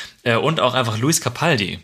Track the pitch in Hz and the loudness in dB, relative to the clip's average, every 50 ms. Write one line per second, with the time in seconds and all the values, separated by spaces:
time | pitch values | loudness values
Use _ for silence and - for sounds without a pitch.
0 | - - - _ - 123 117 117 110 147 160 - 104 123 117 131 120 113 107 110 | -12 -14 -18 _ -2 0 2 2 2 0 2 2 0 2 2 0 0 -2 -2 0
1 | 120 151 165 - - - 120 - 151 175 151 107 98 85 - 90 | 0 0 0 0 -2 -4 -4 -2 0 0 2 2 0 -4 -6 -10